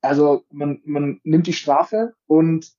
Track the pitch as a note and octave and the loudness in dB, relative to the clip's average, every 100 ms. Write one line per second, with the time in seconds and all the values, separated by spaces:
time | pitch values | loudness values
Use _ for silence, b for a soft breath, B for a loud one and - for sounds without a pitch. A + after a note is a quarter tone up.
0 | C3 C#3+ D3 C#3+ _ C#3+ D3 C#3+ D3+ D3 | 0 2 2 2 _ -8 -8 -8 -6 -4
1 | C#3+ - E3 D#3+ F3 E3 D3 C#3 - G#3+ | -4 -6 0 0 0 -4 0 0 0 -2
2 | A3+ _ _ D#3 E3 D#3+ - | -6 _ _ 2 2 -2 -6